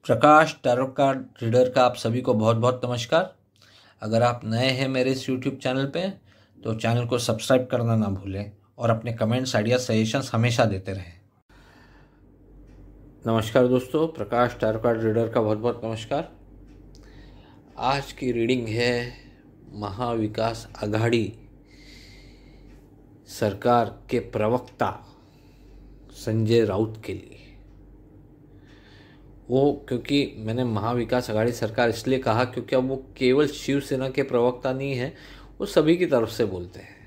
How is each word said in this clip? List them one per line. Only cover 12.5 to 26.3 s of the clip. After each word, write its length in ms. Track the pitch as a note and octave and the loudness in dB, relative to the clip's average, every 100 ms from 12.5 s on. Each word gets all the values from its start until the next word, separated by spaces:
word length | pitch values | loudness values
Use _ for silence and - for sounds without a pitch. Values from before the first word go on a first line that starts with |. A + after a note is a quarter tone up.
| - - - - - - - A#2 | -20 -20 -20 -20 -20 -20 -8 0
नमस्कार 400 | A2+ A2+ C3 B2 | 0 2 4 4
दोस्तों, 380 | B2+ B2+ D#3 D#3+ | 2 0 -2 -2
प्रकाश 480 | D#3+ G#2 A#2+ A#2+ - | -4 -2 2 2 2
टैरो 180 | A2 A2+ | -2 0
कार्ड 240 | A#2+ A2+ | 0 2
रीडर 260 | A2 A2 A2+ | 2 0 0
का 120 | B2 | 0
बहुत 180 | G#2+ G#2+ | 0 0
बहुत 220 | A#2+ A2+ | -2 -4
नमस्कार। 480 | A2+ A2 - C#3+ E3 - - - - - - - - - - - - - - - | -8 -10 -6 -6 -6 -16 -20 -20 -20 -20 -20 -20 -20 -20 -20 -20 -20 -20 -20 -4
आज 340 | A#2+ C#3 C#3 | -2 -2 -6
की 180 | - B2+ | -6 -4
रीडिंग 360 | A#2 A2+ B2+ A2+ | -2 0 0 -2
है 440 | A2 A#2+ A#2+ A#2+ - - - - - - | -2 0 0 -6 -14 -20 -20 -20 -20 -18
महाविकास 960 | G#2 G#2 G2+ B2 A#2 G#2+ A2 A2+ A2+ - - | -10 -10 -6 -4 -2 -4 -2 -4 -4 -14 -8
आघाड़ी 480 | G#2+ G#2+ A#2 A#2 G2+ - - - - - - - - - - - - - - - - - - - - | -4 0 2 0 -2 -8 -20 -20 -20 -20 -20 -20 -20 -20 -20 -20 -20 -20 -20 -20 -20 -20 -20 -20 -20
सरकार 680 | - G#2+ G2+ B2 A#2+ A2 - - | -4 -2 0 2 4 2 -6 -6
के 80 | B2 - | -4 -4
प्रवक्ता 600 | A2 G#2+ B2 - - G2 - - - - - - - - - - - - - | -2 0 0 -4 -4 -4 -4 -18 -20 -20 -20 -20 -20 -20 -20 -20 -20 -20 -10
संजय 480 | - | -4